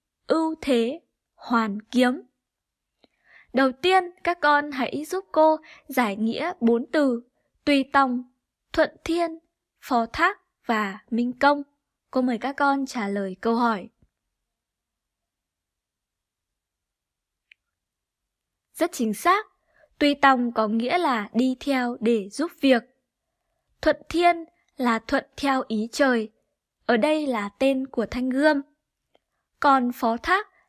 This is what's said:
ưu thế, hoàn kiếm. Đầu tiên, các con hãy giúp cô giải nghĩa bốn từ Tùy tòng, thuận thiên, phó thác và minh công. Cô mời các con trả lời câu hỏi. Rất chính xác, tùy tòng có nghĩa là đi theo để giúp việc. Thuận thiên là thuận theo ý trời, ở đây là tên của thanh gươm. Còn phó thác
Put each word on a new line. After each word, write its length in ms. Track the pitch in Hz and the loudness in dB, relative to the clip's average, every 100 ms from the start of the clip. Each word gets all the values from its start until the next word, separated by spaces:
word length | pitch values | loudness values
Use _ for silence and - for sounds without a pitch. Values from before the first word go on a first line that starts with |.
| _ _ - | _ _ -2
ưu 280 | 320 320 320 | 0 -2 -4
thế, 400 | - 247 226 311 - _ _ | -2 0 -2 -6 -14 _ _
hoàn 480 | _ - 233 220 202 | _ -4 -2 -2 -6
kiếm. 400 | - 247 247 285 - _ _ _ _ _ _ _ _ _ _ - _ | -4 0 0 0 -10 _ _ _ _ _ _ _ _ _ _ -20 _
Đầu 200 | 247 269 | 0 0
tiên, 320 | 254 359 381 359 - | 0 0 2 0 -4
các 140 | - 349 | -6 0
con 300 | 294 285 294 | 2 2 0
hãy 340 | 269 254 269 | -4 -6 -6
giúp 200 | 311 370 - | -6 -8 -2
cô 240 | - 311 311 - - - | 4 4 2 -4 -20 -6
giải 280 | 262 233 196 | -2 -2 0
nghĩa 360 | 226 233 320 359 | -2 -2 -6 0
bốn 260 | 226 233 262 | 2 2 0
từ 360 | 320 277 240 - _ _ _ | 0 2 0 -6 _ _ _
Tùy 200 | - 277 269 | 0 0 2
tòng, 320 | 277 269 247 247 _ _ _ _ | 2 2 0 -8 _ _ _ _
thuận 240 | - 311 - | -2 -2 -2
thiên, 340 | - 330 339 320 _ _ _ _ | -6 -2 -4 -6 _ _ _ _
phó 260 | - 247 226 | -4 -2 -2
thác 280 | - 339 415 _ _ - | 0 -2 -2 _ _ -4
và 320 | 220 208 190 _ | -2 -4 -8 _
minh 280 | 226 240 247 | -4 -4 2
công. 240 | 277 285 285 _ _ _ _ | 2 2 -2 _ _ _ _
Cô 120 | 262 | -2
mời 160 | 254 226 | -2 -2
các 180 | 247 277 | -4 -2
con 300 | 285 277 269 | 0 0 -4
trả 220 | 254 202 | -6 -6
lời 280 | 202 196 185 | -4 -6 -4
câu 140 | 226 | -2
hỏi. 340 | 233 240 214 - _ _ _ _ _ _ _ _ _ _ _ _ _ _ _ _ _ _ _ _ _ _ _ _ _ _ _ _ _ _ _ _ _ _ _ _ _ _ _ _ _ _ _ _ _ _ _ _ | 0 0 -2 -8 _ _ _ _ _ _ _ _ _ _ _ _ _ _ _ _ _ _ _ _ _ _ _ _ _ _ _ _ _ _ _ _ _ _ _ _ _ _ _ _ _ _ _ _ _ _ _ _
Rất 200 | - 349 | -6 -4
chính 220 | - 220 | -2 -4
xác, 320 | 208 - 381 - _ _ _ _ - | -2 0 0 -2 _ _ _ _ -2
tùy 160 | 294 | 0
tòng 380 | 285 277 262 240 | 4 4 4 0
có 160 | 233 220 | -2 0
nghĩa 300 | 226 247 349 | 0 0 0
là 300 | 330 240 208 | 0 -2 -2
đi 240 | 220 262 254 | -2 0 -2
theo 360 | - 262 247 247 | -2 -2 -2 -2
để 280 | 226 233 196 | 0 0 -2
giúp 220 | - 330 - | -6 -6 0
việc. 220 | 277 240 - _ _ _ _ _ _ _ _ _ | 2 2 0 _ _ _ _ _ _ _ _ _
Thuận 140 | 302 294 - | 0 0 -2
thiên 360 | 330 349 339 330 _ _ - | 2 2 2 -4 _ _ -4
là 220 | 247 226 | -2 -2
thuận 260 | - 277 - - | -2 -4 -4 -6
theo 260 | 277 262 - | -2 -2 -2
ý 200 | 220 226 | -4 -4
trời, 380 | - 277 233 220 _ _ _ _ _ - | 0 2 2 -2 _ _ _ _ _ -2
ở 100 | 240 | 0
đây 300 | 294 311 294 | 2 0 -2
là 220 | 233 202 - | -4 -6 -2
tên 280 | 269 269 262 | 0 0 -4
của 200 | - 208 | -6 -6
thanh 240 | 254 254 | -4 -2
gươm. 300 | 254 302 285 277 _ _ _ _ _ _ _ _ _ | 2 2 2 -2 _ _ _ _ _ _ _ _ _
Còn 320 | 294 269 247 | 2 4 2
phó 240 | - 233 233 | -2 -2 -2
thác 320 | - 370 427 _ | 0 0 -2 _